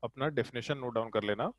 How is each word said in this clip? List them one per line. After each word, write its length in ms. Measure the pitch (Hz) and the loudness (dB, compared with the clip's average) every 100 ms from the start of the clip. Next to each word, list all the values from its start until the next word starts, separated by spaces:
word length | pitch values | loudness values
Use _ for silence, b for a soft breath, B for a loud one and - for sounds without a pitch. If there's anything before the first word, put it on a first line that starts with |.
अपना 260 | 120 135 139 | -8 -2 0
definition 500 | 143 113 123 113 143 | 2 0 -2 -2 -2
note 160 | 127 | 0
down 160 | 113 113 | 0 2
कर 140 | 107 | 0
लेना। 280 | 104 104 151 | 2 2 0